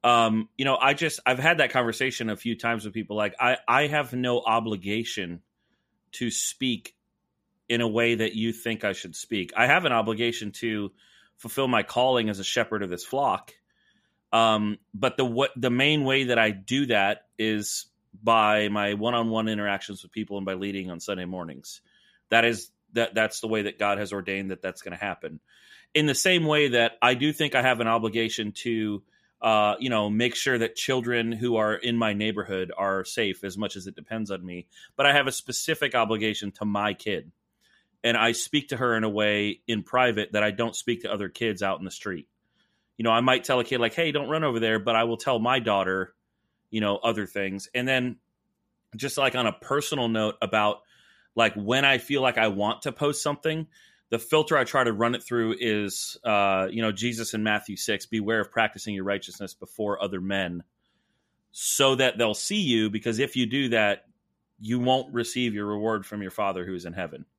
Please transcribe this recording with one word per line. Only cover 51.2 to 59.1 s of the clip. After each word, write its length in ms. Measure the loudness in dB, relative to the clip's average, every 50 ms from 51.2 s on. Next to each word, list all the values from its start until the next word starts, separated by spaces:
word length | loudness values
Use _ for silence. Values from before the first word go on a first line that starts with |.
| _ _ _
like, 180 | 2 2 2 2
when 300 | -2 -2 0 2 4 4
I 120 | 4 4 2
feel 220 | 0 -2 0 2
like 160 | 2 2 4
I 100 | 4 2 2
want 340 | 2 0 0 0 -2 -2 -6
to 80 | -8
post 300 | -4 0 -2 -2 0 0 -4
something, 440 | -4 -4 -2 -4 -4 -4 -4 -6 _ _ _ _ _ _ _ _ _
the 100 | -4 -4
filter 380 | 0 2 2 2 4 4 4
I 60 | 2 2
try 200 | 2 2 2 2
to 80 | 2
run 220 | 2 2 2 0 0
it 80 | -2 -4
through 320 | -2 0 0 0 0 0 0
is, 580 | 0 0 0 0 -2 -4 -6 -8 -10 -10 -12 -6 -2
uh, 440 | 2 2 4 4 4 4 2 0 -2
you 100 | -2 -2
know, 100 | -2 -2
Jesus 420 | -2 -2 -4 -4 -4 -4 -8 -6 -4
in 100 | -2 0
Matthew 320 | 0 0 0 -2 -6 -10
six, 280 | -6 -2 -2 -2 -4 -4
"Beware 320 | _ -4 -2 0 0 0 0
of 100 | -2 -2
practicing 440 | 0 0 0 0 -2 -8 -10 -8 -6
your 80 | -4 -2
righteousness 500 | -2